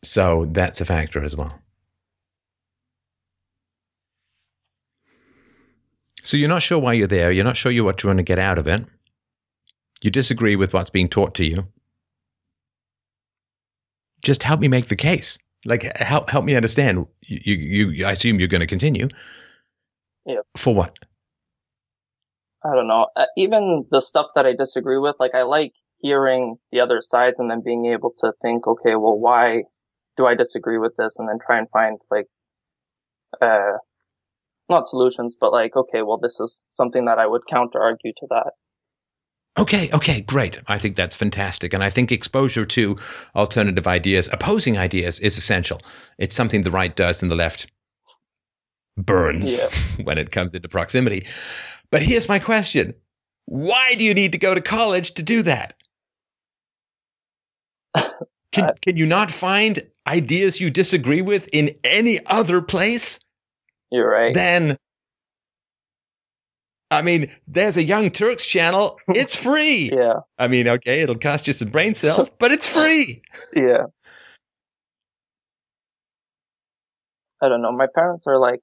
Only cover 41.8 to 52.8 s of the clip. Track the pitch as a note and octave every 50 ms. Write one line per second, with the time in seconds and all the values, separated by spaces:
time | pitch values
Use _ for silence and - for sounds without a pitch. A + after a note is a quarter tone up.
41.8 | G2 G2 F#2+ B2 B2 A#2 B2 G#2+ - - - C3 C#3 C3 - A#2 G#2+ G2+ - B2+
42.8 | A2+ G2+ G#2 G#2 - - - - - - _ - G#2 G#2 - A#2 G#2 G2+ F#2 F2
43.8 | F2 F#2 F2+ F2+ E2 G2 F#2+ F#2 F2 - - - - - G#3 A3 - C3+ A2+ G2+
44.8 | F#2 F#2 G2 F#2 E2+ F2 F2 - - G#2+ - G2+ - - G#2 F#2 E2+ - - -
45.8 | - - - - - _ _ - - F#2+ - - B2 A2 - G#2 F#2 F#2 F2 F#2+
46.8 | F#2+ F2+ E2 - F#2+ F2 F2 - - F2+ E2 E2 E2+ E2 - - - - _ _
47.8 | _ _ _ _ _ _ - _ _ _ _ _ _ _ _ _ _ _ _ _
48.8 | _ _ _ - F#2+ - F#2+ F#2 E2+ D2+ D2+ E2 - - - - - - - -
49.8 | - - - - - - D2 D#2 D2+ - - - F2+ F2+ E2+ F2+ E2+ E2+ - F2+
50.8 | E2+ - - B2+ B2+ A#2 G2+ F#2+ F#2+ - - - - - - - - - - -
51.8 | _ _ - D3+ C#3+ B3+ B3+ A#3 A3+ - G#3 G3 - - A3+ A3 G3 - - C#3